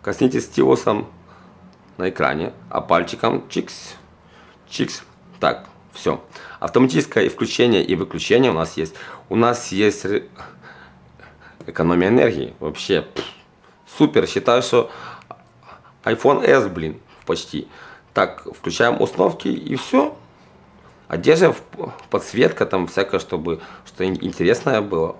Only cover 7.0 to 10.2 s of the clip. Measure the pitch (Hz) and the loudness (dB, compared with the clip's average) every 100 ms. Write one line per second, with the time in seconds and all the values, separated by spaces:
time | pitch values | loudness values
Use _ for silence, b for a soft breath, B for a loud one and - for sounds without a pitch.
7 | 143 - 101 - 113 - 123 104 - 87 | 0 0 0 0 -6 2 4 4 2 -2
8 | 92 82 - 117 131 82 82 - 80 - | -2 -6 2 4 4 2 -4 -4 -6 -8
9 | B B - 98 120 120 - 95 104 101 | B B -4 2 2 0 -4 2 2 2
10 | 95 104 | -4 -4